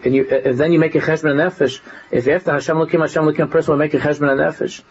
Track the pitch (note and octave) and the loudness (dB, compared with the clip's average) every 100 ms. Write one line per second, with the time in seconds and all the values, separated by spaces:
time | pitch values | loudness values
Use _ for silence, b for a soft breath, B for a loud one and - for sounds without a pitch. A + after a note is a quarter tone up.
0 | B2+ C3+ C3+ C3+ C3+ B2 D#3 E3+ D#3 D#3 | 0 0 2 0 0 0 2 2 2 0
1 | D3 D#3 D3+ C#3+ F3+ - C3+ - B B | 0 -2 0 0 0 0 -2 -2 B B
2 | B - B2+ E3 - C#3+ - D#3+ E3 E3+ | B -2 0 0 0 -2 -2 -2 0 0
3 | D3+ E3 D#3 D3+ D3 E3 D#3+ C#3+ D3+ D3 | 0 0 0 0 0 0 2 0 0 0
4 | D3+ D3 C#3+ C#3 D#3+ D#3 - - - | 0 0 0 2 0 -2 -8 -8 -18